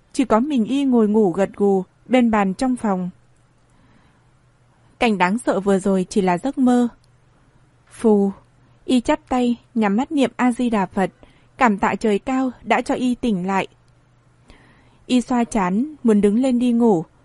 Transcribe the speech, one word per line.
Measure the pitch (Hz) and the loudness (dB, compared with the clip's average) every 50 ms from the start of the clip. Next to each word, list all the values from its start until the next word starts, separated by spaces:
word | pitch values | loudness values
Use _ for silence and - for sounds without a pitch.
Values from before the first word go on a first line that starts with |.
| _ _ - | _ _ -4
chỉ | - 254 | -4 0
có | - - 220 | 2 2 0
mình | 262 302 294 240 208 | 0 0 0 -2 0
y | - 262 285 285 | 0 -2 -2 0
ngồi | 269 247 233 214 | 2 2 2 2
ngủ | 208 208 220 214 185 | 2 2 2 2 2
gật | 160 190 196 185 - | 2 0 -2 -2 -2
gù | - 202 202 196 190 185 - _ _ _ | -2 0 0 2 0 -2 -6 _ _ _
bên | - 233 254 240 233 | -2 0 2 2 2
bàn | 220 208 196 190 185 | 2 0 0 -2 -2
trong | - 262 262 254 | -2 -2 -4 -2
phòng. | - - 214 190 185 180 180 - _ _ _ _ _ _ _ _ _ _ _ _ _ _ _ _ _ _ _ _ _ _ _ _ _ _ _ _ _ _ _ _ _ _ _ _ - | -2 -2 -4 -2 -4 -4 -8 -10 _ _ _ _ _ _ _ _ _ _ _ _ _ _ _ _ _ _ _ _ _ _ _ _ _ _ _ _ _ _ _ _ _ _ _ _ -2
Cảnh | - 233 208 | -2 0 0
đáng | 180 180 180 202 | 0 0 0 0
sợ | 247 - - - 196 | -2 -2 -2 -2 0
vừa | 190 202 196 190 | 0 0 0 0
rồi | - 202 190 185 185 - | 0 0 0 0 -2 -2
chỉ | - 214 | -2 0
là | 185 185 175 | 0 0 0
giấc | 175 - 269 - | 0 -2 -4 -2
mơ. | 285 254 254 247 247 240 233 - _ _ _ _ _ _ _ _ _ _ _ _ _ _ _ _ _ _ | 0 2 2 4 2 2 0 -4 _ _ _ _ _ _ _ _ _ _ _ _ _ _ _ _ _ _
Phù, | _ - - - 226 214 202 196 196 190 - _ _ _ _ _ _ _ _ _ | _ -8 -2 2 2 4 4 2 0 -4 -8 _ _ _ _ _ _ _ _ _
y | - 262 247 | -2 -2 0
chắp | - - 302 302 _ - | 0 0 -2 -2 _ -4
tay, | 262 254 247 247 240 - _ _ - | -4 -2 0 -2 -2 -4 _ _ -4
nhắm | 233 214 196 196 | -2 0 0 0
mắt | 226 277 - | -2 -2 -2
niệm | 330 277 254 - - | -2 -2 -2 -2 -2
A | - 247 254 | -2 -2 -2
Di | 233 - 247 240 | 0 -2 -2 -2
Đà | 226 202 185 | -2 -2 -4
Phật, | - - 202 185 175 - _ - - _ _ _ _ _ | -4 -4 -4 -4 -4 -6 _ -20 -20 _ _ _ _ _
cảm | - 269 226 202 | 0 0 0 2
tạ | 196 339 - - | 0 -2 -2 -2
trời | 202 - 220 202 196 | -2 -2 -2 -2 -2
cao | - 269 262 262 262 254 240 - - | -2 -4 -4 -4 -4 -4 -6 -8 -4
đã | 208 226 226 | -2 -2 -2
cho | 254 - 262 | 0 -2 -4
y | - 254 247 240 | -2 -2 -4 -4
tỉnh | - - 240 208 175 180 | -2 -2 -2 -2 -2 -2
lại. | 190 196 190 - - _ _ _ _ _ _ _ _ _ _ _ _ _ _ _ - - - _ _ _ _ _ _ _ _ _ | -4 -4 -4 -4 -6 _ _ _ _ _ _ _ _ _ _ _ _ _ _ _ -20 -20 -20 _ _ _ _ _ _ _ _ _
Y | - 254 247 | -2 0 0
xoa | 233 - 254 240 233 | 0 0 -2 -2 -2
trán, | 233 - 220 185 180 190 214 277 311 302 - - | -2 -2 -2 -2 0 0 -2 -4 -4 -6 -2 0
muốn | 226 214 208 | 2 4 4
đứng | 196 202 202 240 | 4 2 2 2
lên | 269 269 247 240 | 0 0 0 0
đi | 247 247 | 0 0
ngủ, | 233 233 240 226 196 160 - - _ _ | 2 2 2 2 2 0 -2 -6 _ _